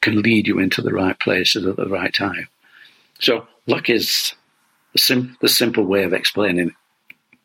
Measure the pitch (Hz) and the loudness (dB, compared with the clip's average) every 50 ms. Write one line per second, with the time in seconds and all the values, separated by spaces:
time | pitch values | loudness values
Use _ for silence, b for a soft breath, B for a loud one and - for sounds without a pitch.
0 | - 110 110 107 104 117 113 107 - 104 98 95 95 92 - - - 104 95 95 | -2 0 0 2 2 4 2 2 2 2 0 0 0 0 0 -2 -2 -2 -2 0
1 | 92 95 95 - - - 98 90 90 - - 110 90 92 98 - 98 95 98 90 | 0 -2 -2 -2 -2 0 0 0 0 0 -2 -2 -2 -4 -4 -4 -4 -4 -4 -4
2 | 90 - - - 98 98 92 95 - - _ b b b b b b b b b | -4 -4 -4 -4 -4 -4 -6 -8 -12 -14 _ b b b b b b b b b
3 | b b b - - - 117 113 - - _ _ _ 117 127 - - - 120 110 | b b b -2 0 0 0 0 -4 -10 _ _ _ -2 -2 -2 0 0 0 0
4 | - - - - - - - _ _ _ _ _ _ _ _ _ _ _ - - | 0 -2 -2 -2 -4 -6 -8 _ _ _ _ _ _ _ _ _ _ _ -2 0
5 | - - 131 127 127 123 - - - - - - 123 113 113 113 104 87 98 98 | 2 2 2 0 -2 -4 -4 -2 0 2 2 2 2 2 2 2 2 2 2 2
6 | 95 85 87 - - - - 98 104 95 87 87 87 85 - _ _ _ _ _ | 2 0 0 -2 -2 -2 0 0 0 2 2 0 0 -2 -6 _ _ _ _ _
7 | _ - _ _ _ _ _ _ | _ -20 _ _ _ _ _ _